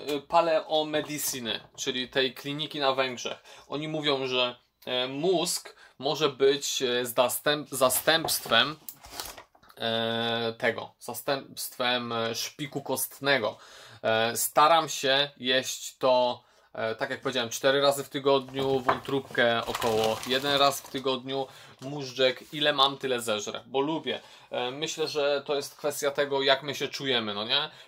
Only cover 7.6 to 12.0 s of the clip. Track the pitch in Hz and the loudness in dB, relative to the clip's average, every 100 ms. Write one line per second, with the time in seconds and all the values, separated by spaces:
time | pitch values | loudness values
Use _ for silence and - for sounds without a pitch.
7.6 | - 127 127 - - 165 - - - 117 | -2 2 2 4 2 2 2 -4 4 4
8.6 | 135 151 - - - - - - - _ | 4 -2 -16 -18 -16 -12 -12 -14 -20 _
9.6 | _ - 117 113 113 113 117 117 117 113 | _ -8 -4 -2 -2 -2 -2 -2 -4 0
10.6 | 120 104 - _ - 113 - 135 - - | 0 0 -8 _ -10 -6 -2 -4 -4 -12
11.6 | - - 123 123 | -10 -2 0 0